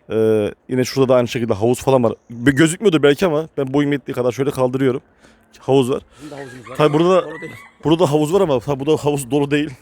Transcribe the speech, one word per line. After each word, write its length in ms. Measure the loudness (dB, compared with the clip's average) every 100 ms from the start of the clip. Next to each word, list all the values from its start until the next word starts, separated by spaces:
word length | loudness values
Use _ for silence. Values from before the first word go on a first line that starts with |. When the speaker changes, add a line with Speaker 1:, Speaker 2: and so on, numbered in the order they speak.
| -6
Speaker 1:
E, 60 | 0 2 2 0 -6 -6
yine 140 | -2
şurada 260 | -2 0 2
da 60 | 2
aynı 120 | 2
şekilde 260 | -2 -4
havuz 280 | 0 0 0
falan 220 | 2 2
var. 100 | 2 -4 -14
Be-, 220 | -2 0
gözükmüyordur 520 | 4 2 2 0 4
belki 220 | 4 2 0
ama 220 | -2 -4 -6
ben 160 | -2
boyum 180 | 0 0
yettiği 240 | -2 -6 -4
kadar 160 | -2
şöyle 200 | -2 -4
kaldırıyorum. 500 | 0 -2 2 0 -2 _ _ _ _ _ -12
Havuz 320 | 0 2 2
var. 100 | -2 -8 -20
Speaker 2:
Bizim 140 | -20
de 40 | -18
havuzumuz 340 | -18 -18 -12
var. 60 | 0
Speaker 1:
Tabii 180 | 2
burada 160 | 2 2
da 140 | 2 0
Speaker 2:
Dolu 120 | -10
değil. 100 | -16 -18 -20 _
Speaker 1:
burada 200 | 0 2
da 80 | 2
havuz 220 | 2 0
var 80 | 0
ama 180 | 2 0
tabii 200 | -2 -6
burada 180 | -2 -2
havuz 340 | 0 -4 -2
dolu 200 | -2 -2
değil. 180 | -2 -4 -10